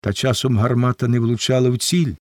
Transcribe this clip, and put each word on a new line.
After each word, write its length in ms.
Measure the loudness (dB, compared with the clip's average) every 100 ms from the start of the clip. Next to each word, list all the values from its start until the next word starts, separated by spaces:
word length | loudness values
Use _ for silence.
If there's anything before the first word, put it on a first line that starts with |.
Та 120 | -4
часом 440 | -2 0 0 0 2
гармата 500 | 2 2 0 0 -2
не 120 | 0
влучала 500 | 0 -2 0 2 2
в 80 | 0
ціль 360 | -2 0 -2 -4